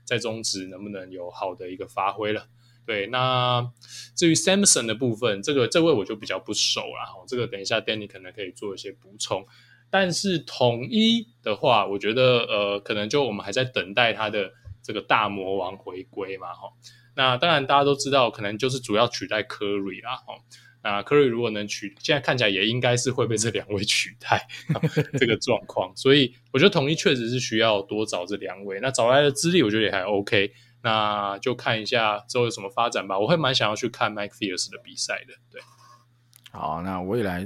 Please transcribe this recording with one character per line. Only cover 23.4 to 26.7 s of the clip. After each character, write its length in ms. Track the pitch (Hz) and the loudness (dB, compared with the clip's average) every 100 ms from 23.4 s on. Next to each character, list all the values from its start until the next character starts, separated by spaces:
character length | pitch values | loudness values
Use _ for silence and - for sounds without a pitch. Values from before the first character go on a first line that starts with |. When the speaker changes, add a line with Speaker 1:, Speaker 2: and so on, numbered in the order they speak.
| 113 | 0
Speaker 1:
两 180 | 104 92 | -2 -4
位 140 | 101 | -4
取 320 | 101 - - - | 0 -2 -2 -6
代， 280 | - 107 - - - 151 | 0 0 0 -12 -4 -2
<laughs> 400 | 156 - 143 139 | 0 0 -2 0
这 80 | 120 | 2
个 100 | 107 | 0
状 220 | - 110 - | 0 -2 -2
况。 260 | - 92 - | -4 -4 0
所 180 | 135 | 4
以 220 | 143 123 - _ | 6 4 -2 _
我 80 | 131 | 4
觉 60 | |
得 40 | |
统 180 | 156 | 4